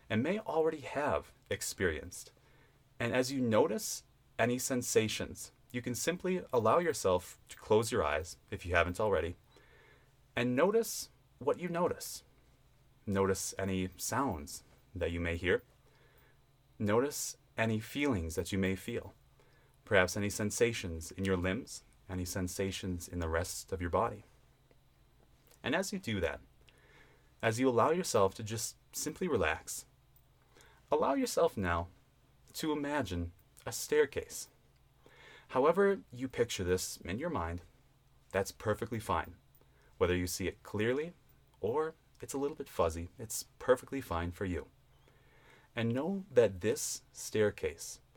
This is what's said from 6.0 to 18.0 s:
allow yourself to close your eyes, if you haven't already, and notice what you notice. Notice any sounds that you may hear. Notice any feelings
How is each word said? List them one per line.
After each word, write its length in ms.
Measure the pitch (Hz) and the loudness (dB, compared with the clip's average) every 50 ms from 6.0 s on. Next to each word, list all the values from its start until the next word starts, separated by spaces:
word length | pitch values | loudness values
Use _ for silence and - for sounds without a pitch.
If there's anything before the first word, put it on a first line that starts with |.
| - 165 170 180 - 180 185 175 - - | -2 -2 -2 -2 -2 -2 -2 -2 -2 0
allow 280 | - 123 107 110 131 170 | 0 2 4 6 4 6
yourself 580 | 180 165 147 - - 98 90 90 - - - - - _ | 4 2 0 2 2 2 2 2 0 -4 -16 -20 -20 _
to 80 | - - | -20 -18
close 340 | - - 107 107 117 110 | 2 4 4 6 6 4
your 120 | 127 107 80 | 2 2 2
eyes, 340 | 73 73 76 85 - - - - _ | 2 2 0 -2 -6 -12 -18 -12 _
if 160 | - - - | -12 -10 -4
you 80 | 87 90 | 2 4
haven't 260 | 85 85 82 80 - | 4 4 4 2 0
already, 360 | 110 107 98 82 80 82 85 - _ _ - - - - - - - - - _ - _ _ _ - _ _ | 2 2 4 2 2 0 -4 -8 _ _ -20 -20 -20 -20 -20 -20 -20 -20 -20 _ -20 _ _ _ -20 _ _
and 200 | 123 120 123 123 | -2 0 2 4
notice 540 | 127 160 196 208 226 226 - - - - - - - _ _ _ _ | 4 4 4 4 2 0 0 -4 -8 -8 -10 -14 -20 _ _ _ _
what 220 | - 143 131 - | 0 0 0 0
you 100 | 170 175 | -2 -4
notice. 540 | 170 170 180 147 - - - - - - - _ _ - _ _ _ _ _ _ _ _ _ _ _ _ _ - | -2 0 0 0 0 -2 -8 -12 -12 -14 -16 _ _ -20 _ _ _ _ _ _ _ _ _ _ _ _ _ -2
Notice 460 | 98 98 98 95 95 - - - - - | 0 2 2 2 2 0 -2 -8 -6 -4
any 320 | 98 98 95 92 92 92 - - | -4 -2 0 0 -2 -2 -4 -8
sounds 640 | - - - 120 139 131 90 73 73 - - - - _ - - _ _ _ | -6 -4 -2 0 0 0 -2 -4 -8 -12 -14 -16 -18 _ -20 -20 _ _ _
that 160 | 90 85 85 | -4 -2 -2
you 100 | 85 85 | -2 -2
may 160 | 85 85 85 | -2 -2 -4
hear. 280 | 82 87 87 101 254 - _ _ _ _ _ _ _ - - _ - _ _ _ _ _ _ _ _ _ _ _ - | -2 2 2 2 2 0 _ _ _ _ _ _ _ -20 -20 _ -20 _ _ _ _ _ _ _ _ _ _ _ -4
Notice 600 | 110 101 104 117 131 147 - - - - - - _ _ _ - | 0 2 4 4 4 2 -2 -4 -6 -8 -8 -12 _ _ _ -2
any 220 | 113 113 110 107 | 0 0 0 -2
feelings 560 | 110 - - 139 | -4 -4 -2 0